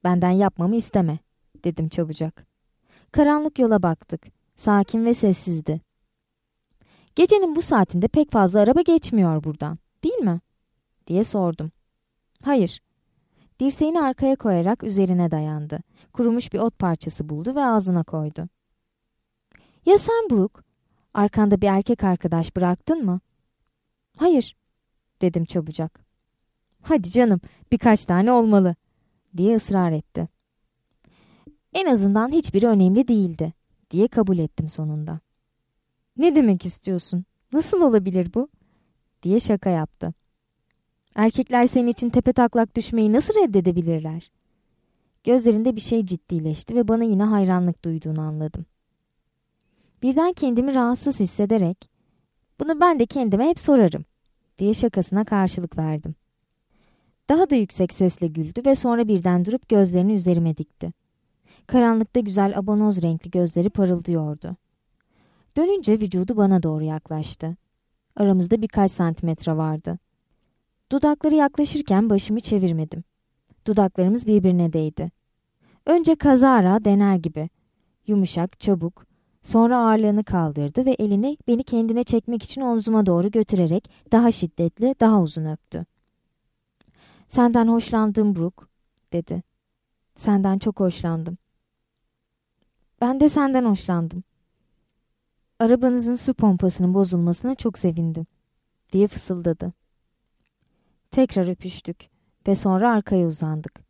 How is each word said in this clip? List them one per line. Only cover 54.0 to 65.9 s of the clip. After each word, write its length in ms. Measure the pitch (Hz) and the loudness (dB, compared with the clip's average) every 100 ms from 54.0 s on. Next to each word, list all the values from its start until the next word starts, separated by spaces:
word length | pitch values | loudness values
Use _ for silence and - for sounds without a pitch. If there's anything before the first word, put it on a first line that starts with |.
| 151 _ _ _ _ _ | -14 _ _ _ _ _
diye 160 | 202 | -2
şakasına 500 | 220 240 202 180 190 | 0 -2 -2 -2 -2
karşılık 540 | 214 202 185 - 175 - | -2 0 0 -2 -10 -6
verdim. 360 | 156 156 156 156 _ _ _ _ _ _ _ _ _ _ - | -6 -6 -8 -14 _ _ _ _ _ _ _ _ _ _ -2
Daha 220 | 311 370 | 0 2
da 40 | |
yüksek 380 | 269 196 - 180 | 2 0 -2 -4
sesle 340 | - 185 - 170 | 0 -2 0 -6
güldü 360 | 156 156 226 269 | -6 -8 -2 0
ve 80 | |
sonra 340 | 269 247 233 220 | 2 0 -2 0
birden 360 | 196 180 180 | 0 2 0
durup 240 | 180 247 _ | 0 -4 _
gözlerini 440 | 208 190 180 190 | 2 4 2 0
üzerime 440 | 214 180 170 165 151 | 0 0 0 0 -4
dikti. 360 | 156 _ 170 - _ _ _ _ _ _ - | -10 _ -16 -16 _ _ _ _ _ _ 0
Karanlıkta 540 | 254 240 226 220 247 | 2 4 2 0 -2
güzel 380 | 208 190 196 202 | -2 0 0 0
abonoz 440 | 196 208 214 190 | -2 0 2 0
renkli 280 | 170 160 170 | -2 -4 -4
gözleri 400 | 180 175 170 185 | -2 0 0 -2
parıldıyordu. 840 | 202 190 175 165 165 151 151 165 175 _ _ _ _ _ _ _ _ _ - | 0 0 0 -2 -4 -4 -8 -12 -16 _ _ _ _ _ _ _ _ _ -2
Dönünce 360 | 339 392 220 | 0 0 0